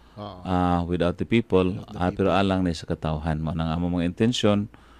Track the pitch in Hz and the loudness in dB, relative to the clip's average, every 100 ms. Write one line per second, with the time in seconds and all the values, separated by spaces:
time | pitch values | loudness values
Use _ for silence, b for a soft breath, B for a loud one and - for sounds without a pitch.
0 | b b 104 92 90 90 87 87 85 87 | b b -16 -10 -2 2 2 2 0 0
1 | 85 90 87 113 - 92 92 107 - 104 | 0 -2 0 0 2 2 2 -2 -8 -2
2 | 90 98 95 92 98 92 90 80 - 85 | -2 2 2 2 2 2 0 -2 -6 -4
3 | 78 78 80 78 80 82 82 85 87 90 | -4 -2 -2 -2 -2 -2 -2 -2 -2 0
4 | 85 - 113 123 104 101 104 - b | -2 0 0 2 2 2 0 -8 b